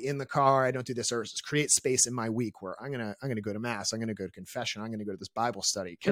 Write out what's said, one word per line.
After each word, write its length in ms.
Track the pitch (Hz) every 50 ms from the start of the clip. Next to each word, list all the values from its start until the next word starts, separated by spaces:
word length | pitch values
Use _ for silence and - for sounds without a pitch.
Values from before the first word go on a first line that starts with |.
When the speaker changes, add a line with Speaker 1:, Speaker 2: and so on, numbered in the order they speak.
| 117
Speaker 1:
in 120 | 135 143 139
the 80 | 135
car, 400 | - - 147 139 135 135 135 131
I 60 | 127
don't 140 | 127 131 123
do 80 | - 127
this," 180 | 117 113 -
or 120 | 120 117 107
s-, 180 | 104 - -
create 300 | - - - 147 147 -
space 360 | - - - 135 127 123 - 117
in 60 | 123
my 160 | 123 113 113
week 320 | 110 117 123 104 - -
where 200 | - 92 90 -
I'm 80 | 113 139
gonna, 280 | 143 123 117 104 101 -
I'm 60 | - 139
gonna 140 | 123 107
go 100 | 101 107
to 80 | 101 107
mass, 320 | 113 120 117 101 101 -
I'm 80 | - 110
gonna 140 | 113 113 107
go 120 | 101 98
to 60 | 92
confession, 500 | - - 92 - - 131 117 - - 107
I'm 100 | 107 113
gonna 120 | 113 107 107
go 80 | 104
to 60 | 98 90
this 100 | 98 -
Bible 340 | - 110 117 120 117 98
study, 360 | - - - 101 95 90 87 -
Speaker 2:
Mm-hmm. 100 | - 196